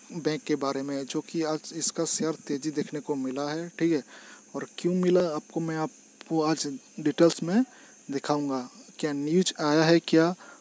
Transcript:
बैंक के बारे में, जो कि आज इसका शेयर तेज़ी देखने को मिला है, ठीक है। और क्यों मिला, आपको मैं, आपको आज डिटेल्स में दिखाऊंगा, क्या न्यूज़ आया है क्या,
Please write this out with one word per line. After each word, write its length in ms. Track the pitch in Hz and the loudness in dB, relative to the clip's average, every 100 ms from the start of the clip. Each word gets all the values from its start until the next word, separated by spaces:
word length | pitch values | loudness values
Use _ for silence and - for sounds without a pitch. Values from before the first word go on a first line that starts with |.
| - | -6
बैंक 300 | 175 147 151 | -8 -4 -4
के 120 | - 147 | -2 -2
बारे 260 | 135 135 | -2 -4
में, 240 | 139 139 135 | -4 -6 -6
जो 160 | 156 | -8
कि 200 | - 170 | -6 -4
आज 280 | 156 156 - 160 | -4 -4 -8 -4
इसका 300 | 143 - 160 | -4 -2 -2
शेयर 280 | - 160 156 - | -2 -2 -4 -6
तेज़ी 240 | 143 143 | -6 -4
देखने 280 | 147 - 151 | -6 -6 -6
को 160 | 135 143 | -6 -4
मिला 340 | 131 131 147 | -4 -6 -6
है, 200 | 156 170 - | -6 -8 -2
ठीक 120 | 165 | 0
है। 120 | 156 - - - - - 139 | 0 -4 -16 -20 -20 -14 -12
और 120 | 135 - | -12 -6
क्यों 160 | 175 180 | -2 2
मिला, 260 | 180 180 175 151 | 4 4 2 -2
आपको 240 | - 170 | -6 -6
मैं, 160 | 165 160 | -4 -2
आपको 680 | 156 - - - - 165 | -4 -8 -20 -18 -4 0
आज 260 | 151 156 147 135 - - | 2 0 -2 -8 -12 -4
डिटेल्स 440 | 151 - 170 - | 0 4 4 4
में 200 | 165 202 262 - - - - | 2 2 0 -4 -20 -16 -6
दिखाऊंगा, 580 | 139 - 147 143 131 127 - - - | -4 -2 -2 -2 -4 -6 -14 -18 -6
क्या 140 | 156 | -4
न्यूज़ 400 | 143 147 175 185 - | -2 2 2 2 0
आया 240 | 156 151 | 2 4
है 160 | 160 170 | 6 6
क्या, 360 | - 160 165 180 - - | 6 4 4 0 -10 -20